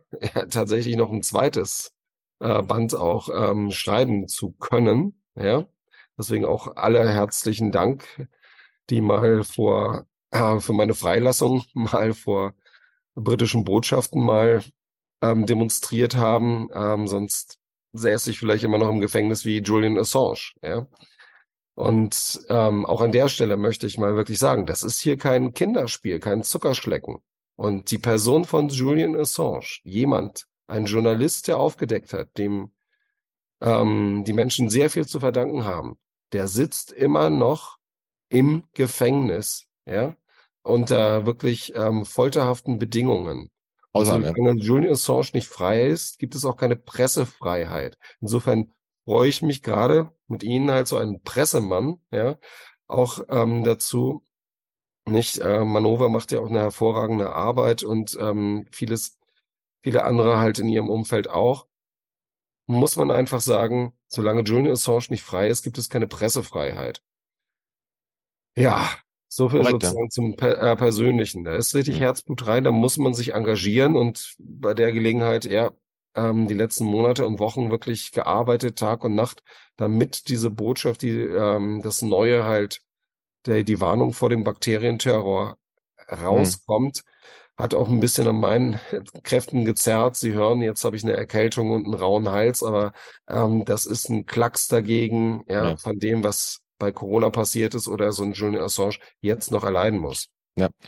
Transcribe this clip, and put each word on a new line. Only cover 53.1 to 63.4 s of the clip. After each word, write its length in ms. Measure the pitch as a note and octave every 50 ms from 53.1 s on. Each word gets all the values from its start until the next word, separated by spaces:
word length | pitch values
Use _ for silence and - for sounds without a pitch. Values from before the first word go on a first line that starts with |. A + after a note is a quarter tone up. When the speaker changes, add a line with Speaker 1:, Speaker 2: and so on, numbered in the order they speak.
| - - - -
Speaker 1:
ähm, 340 | C3+ B2 A2+ A2+ A#2 A#2 A2+
dazu, 600 | A#2 A2+ - - - - A#2+ B2 C3 D3+ D#3+ - _ _ _ _ _ _ _ _ _ _ _ _ _ _ _ _
nicht, 340 | A2 G#2+ A2 A#2 - - -
äh, 260 | F2+ F#2+ G#2 G#2+ A2
Manova 440 | A2 G#2+ G#2+ G#2+ A2 A#2 A#2+ B2+ A#2
macht 220 | A2+ A2+ - -
ja 80 | - A2+
auch 100 | G#2+ G#2
eine 100 | A2+ A2
hervorragende 760 | G#2+ G#2 - - A2 A2 G#2+ A2 A2 A2 A2+ G#2+ G2 - -
Arbeit 500 | D#2+ F#2 A#2 B2 B2+ A#2+ A#2 A#2 - -
und, 340 | G#2+ A2+ A2+ G#2+ - - -
ähm, 460 | G#2+ G#2+ G#2 G#2 G#2 G2+ G#2 G#2+ G#2 -
vieles, 460 | - - A2+ A2 A#2 A2 - - - _ _ _ _ _ _ _ _ _ _ _ _ _ _
viele 200 | - A#2 - -
andere 340 | - A#2+ A#2 A2+ A2+ A#2 A2
halt 200 | A2+ G#2+ G#2+ -
in 100 | G#2+ A2+
ihrem 200 | A2 A2 G#2+ G#2+
Umfeld 400 | G#2+ A2+ A2 - A#2+ G#2+ G2 -
auch. 380 | - E2+ G#2+ B2 C3+ C#3 - _ _ _ _ _ _ _ _ _ _ _ _ _ _ _ _ _ _ _ _
Muss 280 | - A#2+ A#2+ C#3 D3+ -
man 160 | E3+ D3 C#3+
einfach 300 | B2 A#2+ C3 - C3+ A#2+